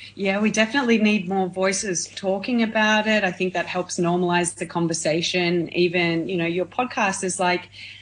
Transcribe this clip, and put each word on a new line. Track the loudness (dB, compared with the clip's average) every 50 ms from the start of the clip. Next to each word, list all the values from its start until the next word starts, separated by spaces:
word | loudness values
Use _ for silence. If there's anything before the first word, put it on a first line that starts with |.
| -20 -16 -8
Yeah, | -4 -2 0 0 2
we | 0 2
definitely | 2 2 2 2 2 2 2 4 4 4
need | 4 4 2 2 0 -2
more | 0 0 0
voices | -2 0 0 0 0 0 0 -2 -4 -4 -4 -6 -8
talking | -8 -4 -2 -2 -2 -2 -2 0 0 2
about | 2 2 2 2 2 4 4 2 2
it. | 2 2 2
I | 2 0
think | -2 -2 -2 -2 -2
that | -2 -4
helps | -2 -4 -4 -4 -4 -2 0
normalize | 0 2 2 2 2 2 2 2 0 -2 -4
the | -6 -8
conversation. | -6 -2 -2 0 0 -2 -2 -2 0 0 0 0 -2 0 0 0 0 0 0 -2 -2
Even, | 0 2 2 2 2 2 0 2 0 0 -2 -2
you | -2
know, | -2 -2
your | -2 -2 -2 -4
podcast | -2 -2 -4 -4 -2 -2 0 0 0 0 -2
is | -4 -4 -2 0
like, | 0 0 0 -2 -4 -10 -18 -18 -18 -18 -18 -20